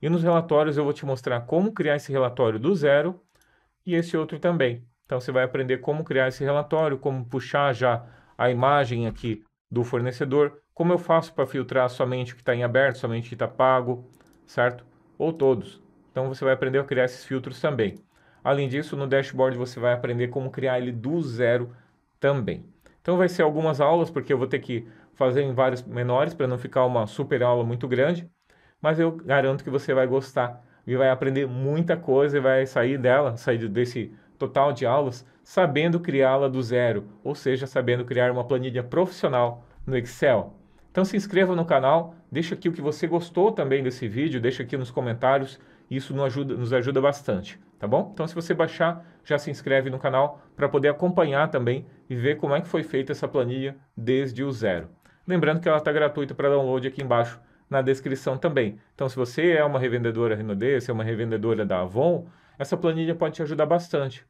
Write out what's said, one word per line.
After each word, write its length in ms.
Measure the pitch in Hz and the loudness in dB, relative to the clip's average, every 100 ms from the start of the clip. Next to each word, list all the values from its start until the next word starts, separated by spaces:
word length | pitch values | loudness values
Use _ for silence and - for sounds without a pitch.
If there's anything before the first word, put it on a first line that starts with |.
E 80 | 143 | 0
nos 140 | 170 | 2
relatórios 540 | 165 170 165 165 156 143 | 4 2 4 2 2 0
eu 80 | |
vou 80 | 143 | -2
te 120 | 147 | -2
mostrar 360 | 139 131 - 123 | -4 -6 -2 -4
como 320 | 117 160 202 | 0 0 0
criar 240 | 214 156 147 | 0 -2 -2
esse 160 | - | -2
relatório 460 | 135 127 120 120 107 | 0 0 2 0 2
do 160 | 131 | 0
zero 460 | 196 143 143 156 180 _ _ _ _ _ _ | 2 4 4 2 -4 _ _ _ _ _ _
e 100 | - | -2
esse 220 | 170 170 165 | -2 0 -2
outro 220 | 156 - | -4 -2
também. 460 | 180 170 131 120 - _ | 0 2 0 0 -12 _
Então 140 | _ 131 | _ -6
você 140 | 127 | -2
vai 100 | 131 | 0
aprender 360 | 127 135 127 127 | 0 -2 -2 -2
como 260 | - 151 | -2 -4
criar 240 | 160 135 131 | -2 0 0
esse 160 | 127 | 0
relatório, 540 | 139 143 147 160 156 135 | -2 0 0 0 0 0
como 260 | 139 131 | -4 -4
puxar 480 | 120 - - 143 143 | -6 -8 -2 0 2
já 340 | 120 127 117 - - _ _ | 2 2 0 -4 -20 _ _
a 120 | 120 | 0
imagem 580 | 120 127 143 113 120 117 | 4 4 4 2 -2 -4
aqui 340 | 107 123 107 _ _ _ | -4 -6 -6 _ _ _
do 120 | 113 | -4
fornecedor, 760 | 120 123 120 120 143 139 143 147 _ | -2 -2 -2 -4 0 2 2 0 _
como 200 | _ 170 | _ 2
eu 60 | 180 | 2
faço 360 | 175 165 160 | 4 2 2
pra 120 | - 131 | -4 -2
filtrar 420 | 135 123 131 127 | -2 -2 2 0
somente 460 | 123 127 127 120 | 0 -2 -2 -6
o 20 | 123 | -8
que 80 | |
tá 100 | - | -2
em 80 | 120 | 0
aberto, 360 | 123 120 135 120 | 2 2 2 0
somente 280 | 120 117 117 | -4 -4 -6
o 40 | |
que 60 | 120 | -6
tá 120 | 113 | -6
pago, 600 | - 131 131 123 123 123 _ _ _ _ | 2 4 4 0 -6 -8 _ _ _ _
certo? 380 | - 123 120 - _ _ _ | 0 0 0 -16 _ _ _
Ou 140 | 151 | -4
todos. 500 | 160 135 123 98 - _ _ _ | 0 2 2 -2 -16 _ _ _
Então 160 | - 131 | -6 -6
você 160 | 131 | -2
vai 100 | 135 | 0
aprender 240 | 127 135 135 | 0 2 0
a 60 | |
criar 220 | 139 127 127 | 0 0 0
esses 180 | - | -2
filtros 360 | - 131 127 127 | -6 -6 -6 -6
também. 360 | 156 135 104 92 _ _ _ _ | -4 0 -2 -2 _ _ _ _
Além 240 | 127 139 139 | 0 0 0
disso, 280 | 131 156 143 | -4 -6 -6
no 100 | 139 | 0
dashboard 500 | 135 139 131 131 123 | 0 0 0 0 0
você 240 | 120 - | -6 -2
vai 140 | 120 | 0
aprender 340 | 120 123 120 123 | 0 -2 -2 -2
como 220 | 131 131 | -4 -6
criar 280 | 131 131 127 | -4 -2 -2
ele 140 | 123 | -2
do 280 | 123 117 170 | -6 -4 -2
zero 540 | 147 117 123 120 120 - _ _ _ _ | -4 0 2 2 -2 -12 _ _ _ _
também. 440 | 139 135 98 85 - _ _ _ | 0 0 -2 -6 -10 _ _ _
Então 140 | - 175 | -2 2
vai 120 | 180 | 2
ser 140 | 180 | 4
algumas 380 | 160 151 160 139 | 2 2 -2 2
aulas, 300 | 143 170 165 | 4 4 2
porque 220 | 156 123 | -4 0
eu 60 | 135 | 0
vou 80 | 127 | 0
ter 140 | 143 | -2
que 260 | - 120 - - _ | -4 -8 -8 -20 _
fazer 280 | _ 131 127 | _ 2 2
em 100 | 139 | 0
vários 300 | 123 131 123 | 2 2 0
menores 500 | 123 117 123 127 156 | -8 -6 0 0 0
pra 140 | 165 131 | -2 -4
não 120 | 123 | -2
ficar 260 | 123 - | -4 0
uma 220 | 127 120 107 | 2 2 -2
super 360 | - 139 135 | -4 -2 0
aula 220 | 123 120 | 2 2
muito 220 | 117 120 131 | 0 -4 -2
grande, 440 | 123 139 175 170 _ _ _ _ _ | 2 2 0 -6 _ _ _ _ _
mas 180 | 151 160 | -2 2
eu 120 | 165 | 2
garanto 520 | 165 165 139 135 139 | 0 0 2 4 0
que 80 | - | -2
você 220 | 139 - | -4 0
vai 140 | 131 131 | 2 2
gostar 580 | 131 131 - 120 120 _ _ - | 0 -2 -2 -2 -4 _ _ -4
e 100 | 123 | 2
vai 140 | 131 | 2
aprender 360 | 131 135 135 139 | 2 0 0 -2
muita 500 | 127 135 151 170 165 | -2 -2 0 0 -2
coisa 420 | - 135 147 143 | 2 4 4 2
e 20 | |
vai 240 | 131 131 131 | 2 2 2
sair 300 | - 120 139 | 0 0 2
dela, 400 | 123 131 143 117 | 4 4 2 -2
sair 320 | - 117 113 | -2 -2 -2
desse 460 | 101 123 120 104 - _ _ | -2 -2 -2 -10 -12 _ _
total 340 | 135 139 139 | -4 2 2
de 140 | 131 127 | 2 0
aulas, 400 | 135 143 117 - _ | 0 0 -6 -18 _
sabendo 580 | _ - 180 139 165 170 | _ 2 2 2 2 0
criá-la 480 | 170 139 131 135 139 | 0 2 4 4 2
do 140 | 131 | 0
zero, 440 | 120 123 120 104 101 - | 0 2 2 0 -6 -12
ou 120 | 127 | -8
seja, 320 | 143 - 131 131 | -4 -2 -2 -2
sabendo 380 | - 123 123 | -2 0 0
criar 280 | 123 123 123 | 0 0 2
uma 120 | 123 | 0
planilha 380 | 120 131 127 123 | -2 -2 -2 -6
profissional 840 | 117 151 180 180 175 131 120 120 - - - | -2 0 0 0 0 2 0 -2 -18 -16 -4
no 100 | 131 | -4
Excel. 580 | 120 - 147 117 92 - _ _ _ | -4 0 2 2 0 -12 _ _ _
Então 140 | - | -2
se 120 | 190 214 | 0 0
inscreva 380 | 196 175 185 | -2 2 2
no 120 | 180 170 | 2 2
canal, 480 | 147 131 156 170 - _ | 2 4 2 0 -12 _
deixa 220 | 131 165 | -6 -4
aqui 140 | - 175 | -2 -4
o 40 | |
que 80 | 165 | -2
você 260 | 147 147 170 | -4 -4 -2
gostou 460 | 165 170 - 202 | -2 -2 2 2
também 300 | 220 139 139 | 2 0 0
desse 260 | 127 123 117 | 0 -4 -6
vídeo, 320 | 107 156 131 | -4 -2 0
deixa 220 | 117 - | -2 -2
aqui 140 | 123 139 | -6 -6
nos 140 | 123 | -6
comentários, 720 | - 127 113 127 139 135 - - - _ | -6 -4 0 2 2 0 -12 -20 -20 _
isso 240 | 131 135 | -8 -6
nos 100 | 135 | -4
ajuda, 300 | 139 131 139 | -2 -2 -4
nos 180 | 113 120 | -4 0
ajuda 280 | 127 120 135 | 0 0 2
bastante, 600 | 139 143 - 98 - - _ _ | 2 0 -4 -6 -6 -18 _ _
tá 80 | 104 | -2
bom? 240 | 131 196 | -2 -2
Então 120 | - 160 | -6 -8
se 80 | |
você 200 | 165 165 | -6 -4
baixar, 500 | 160 165 - 165 170 - - | 0 0 0 -2 -2 -12 -20
já 160 | - 147 | -4 -2
se 120 | 156 | -2
inscreve 400 | 143 - 135 131 | -8 0 0 0
no 80 | 131 | -4
canal 420 | 135 131 143 - - - | 0 2 0 -2 -20 -4
pra 100 | 139 | 0
poder 220 | 143 139 | 2 2
acompanhar 600 | 143 180 180 160 139 156 | 2 0 2 2 2 0
também 340 | 135 120 127 170 - _ | 0 0 -2 -6 -20 _
e 80 | 127 | -2
ver 220 | 123 151 | 0 0
como 160 | 151 | 0
é 80 | 143 | 0
que 60 | - | 0
foi 140 | 165 | -4
feita 300 | 156 135 135 | -2 -4 -4
essa 160 | 143 139 | -4 -2
planilha 480 | 147 120 131 135 139 _ | 0 0 -2 -6 -8 _
desde 480 | - 117 135 135 117 | -10 0 0 0 -4
o 80 | 139 | -6
zero. 380 | 123 104 90 82 - _ _ - | -2 0 -2 -4 -16 _ _ -2
Lembrando 340 | 180 151 160 | 2 2 2
que 80 | 170 | 2
ela 120 | 156 | 2
tá 120 | 156 | 2
gratuita 420 | 151 147 147 139 | 2 2 0 -6
pra 140 | 131 143 | 0 2
download 400 | 143 135 131 131 | 4 2 0 -2
aqui 140 | - | -6
embaixo 380 | 135 120 117 - _ _ _ | 0 2 2 -4 _ _ _
na 120 | 139 | 0
descrição 540 | 131 135 143 135 - 131 | 2 0 0 -4 -2 -2
também. 440 | 170 139 110 - _ | 0 2 0 -2 _
Então 140 | - 135 | -6 -6
se 60 | |
você 380 | 123 120 123 170 | -2 -4 2 4
é 120 | 165 | 4
uma 140 | 147 139 | 4 2
revendedora 560 | 127 120 120 110 117 | 0 0 0 0 0
Renaudê, 460 | 107 107 101 120 135 | 0 -2 -2 0 0
se 100 | 117 | 0
é 40 | |
uma 100 | 113 | -4
revendedora 600 | 113 113 117 110 110 107 | -2 -4 -2 -2 0 0
da 180 | 104 92 | 0 0
Avon, 440 | 90 98 156 170 - - _ _ | -2 0 0 0 -4 -20 _ _
essa 180 | 139 175 | -6 -2
planilha 380 | 170 160 165 | 0 0 -2
pode 220 | 165 160 151 | -2 -4 -4
te 60 | |
ajudar 240 | 156 151 151 | -6 0 2
bastante 600 | 170 170 156 135 - _ | 2 0 -4 -4 -8 _